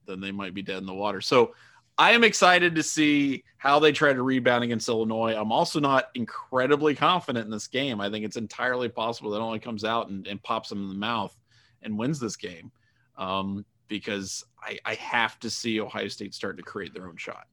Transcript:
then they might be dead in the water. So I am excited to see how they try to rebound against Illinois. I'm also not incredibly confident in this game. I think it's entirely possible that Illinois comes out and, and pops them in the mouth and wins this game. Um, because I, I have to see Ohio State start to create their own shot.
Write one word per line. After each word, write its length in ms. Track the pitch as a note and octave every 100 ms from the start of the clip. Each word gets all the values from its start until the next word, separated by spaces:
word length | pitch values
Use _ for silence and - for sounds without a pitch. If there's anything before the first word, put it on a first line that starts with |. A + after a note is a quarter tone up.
| -
then 140 | F#2+
they 120 | G2
might 220 | G2 G2
be 80 | F#2
dead 160 | F#2+ F#2+
in 80 | F#2+
the 80 |
water. 260 | F#2+ G#2 F#2+
So 360 | - C3 A#2 - - _ _ -
I 140 | E3
am 120 | A#3
excited 520 | A3+ - F#3 F3+ F3 D#3+
to 80 |
see 600 | D#3 - D3+ D3 C#3+ C3 - _
how 220 | C3+ C#3+
they 120 | D3+
try 220 | C#3+ D3
to 80 | C3
rebound 420 | B2+ C3 B2 A#2+
against 260 | A#2+ A#2 -
Illinois. 440 | A2+ A2 A2 A2+ A2
I'm 160 | G#2+
also 280 | A#2+ E3+ D#3+
not 300 | C#3+ C3+ -
incredibly 800 | B2+ A2+ - - B2+ C3 C#3+ D3+
confident 520 | C#3 D3+ F3+ - B2 G#2+
in 60 |
this 160 | G#2+ -
game. 340 | B2+ C#3 A2
I 80 | G2+
think 140 | G#2+
it's 140 | G#2+ A#2+
entirely 520 | A2 - B2 B2 B2
possible 420 | A#2 A2+ A#2 G#2+
that 60 | G#2
Illinois 220 | A2+ A2
comes 240 | B2 A2
out 260 | G#2+ A#2 A2
and, 180 | G2 F#2+
and 160 | G2+
pops 260 | - A2+ A2+
them 140 | G#2
in 60 | G2
the 60 | F#2+
mouth 400 | G#2+ A#2 F#2+ - _ _ _ _
and 160 | A2 G#2+
wins 220 | A#2+ D3+
this 160 | A#2 -
game. 360 | G2 E2+ G2+ _ _ _ _ -
Um, 480 | F#2+ F#2+ G2 G2 G2+ _ _
because 560 | G#2 - G#2 F#2+ - - _
I, 160 | - G#2+
I 120 | - A2
have 440 | - A#2+ A2+ -
to 100 | A2+
see 300 | - A#2+ A2
Ohio 300 | G2 G#2+ G#2
State 240 | - G2+
start 240 | - G#2 F#2
to 60 |
create 300 | F2 G#2+ F2
their 140 | - F2+
own 80 | E2+
shot. 320 | - - -